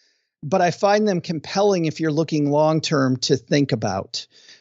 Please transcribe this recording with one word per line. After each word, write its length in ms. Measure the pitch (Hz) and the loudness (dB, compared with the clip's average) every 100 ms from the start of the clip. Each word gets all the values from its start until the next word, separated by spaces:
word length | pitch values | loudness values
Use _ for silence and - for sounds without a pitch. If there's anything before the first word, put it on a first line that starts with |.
| _ _ _ _ | _ _ _ _
but 180 | 143 185 | -4 0
I 120 | 175 | 0
find 340 | - 202 214 214 | 2 2 2 2
them 140 | 180 | -2
compelling 640 | - 160 - 196 208 185 | -4 -8 -4 0 2 2
if 160 | 160 151 | -2 -2
you're 100 | 160 | -2
looking 400 | 147 151 156 143 | 0 0 0 2
long-term 680 | 147 156 160 - 147 131 127 | 2 2 2 0 0 0 0
to 180 | - 139 | 0 -2
think 340 | - 147 139 | 0 0 0
about. 560 | 117 107 95 - - - _ - - | -2 -2 -4 -8 -12 -14 _ -20 -20